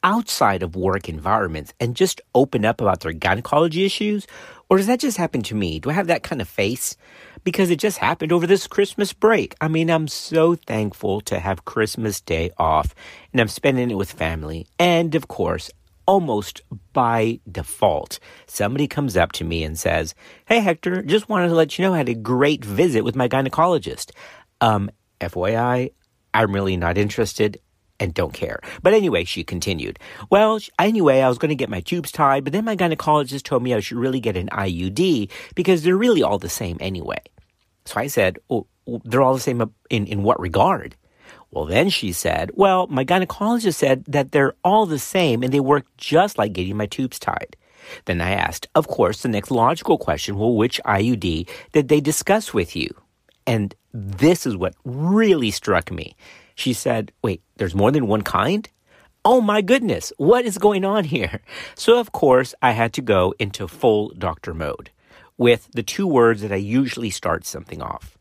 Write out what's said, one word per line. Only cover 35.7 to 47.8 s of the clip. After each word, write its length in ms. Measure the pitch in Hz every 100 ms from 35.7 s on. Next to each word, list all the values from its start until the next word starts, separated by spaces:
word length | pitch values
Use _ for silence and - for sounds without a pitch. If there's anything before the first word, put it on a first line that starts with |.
| 175
they're 140 | 160 190
really 260 | 247 190
all 160 | 110 101
the 120 | -
same 260 | - 95 87
anyway." 420 | 95 92 - - _ _ _ _ _ _ -
So 120 | -
I 100 | 139
said, 300 | 123 92 87 _
"Oh, 180 | 120 - _ -
w-, 140 | 117
they're 180 | - 123
all 120 | 131
the 60 | 131
same 220 | 143 120 110 _ _
in, 180 | 117 104
in 160 | 104
what 160 | 101 -
regard?" 580 | 87 87 156 160 - - _ _ - - _
Well, 140 | -
then 260 | 76 101 185
she 220 | - 98
said, 380 | 85 85 80 85
"Well, 320 | - 196 185 180
my 180 | 143
gynecologist 720 | - 180 185 - 208 240 220
said 300 | 156 139 131 -
that 260 | 143 135
they're 220 | 147 139 -
all 240 | 180 214 202
the 120 | 147
same 440 | - 185 165 117
and 100 | 127
they 80 | 139
work 260 | 135 143 - _
just 420 | - 156 202 -
like 140 | 107
getting 240 | 92 92 104
my 100 | 104
tubes 320 | - 127 -
tied." 380 | - - - - _ _